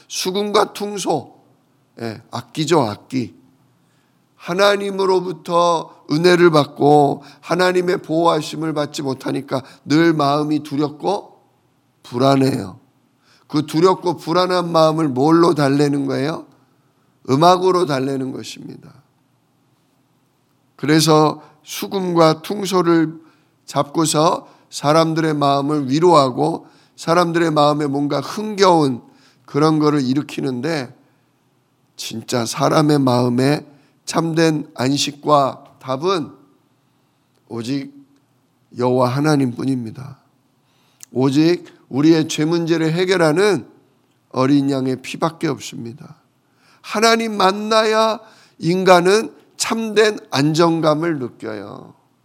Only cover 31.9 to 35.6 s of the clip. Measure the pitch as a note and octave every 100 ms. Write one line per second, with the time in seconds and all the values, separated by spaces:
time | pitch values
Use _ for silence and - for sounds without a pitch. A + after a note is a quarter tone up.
31.9 | - - A2+ A2+ B2 A2+ - D3 D#3 D3+
32.9 | D3 C3 B2 B2 B2 C3+ D3+ - _ _
33.9 | _ - - E3 D#3+ E3 D3+ - - B2+
34.9 | C#3 D3 C#3+ D3 D3 C3 -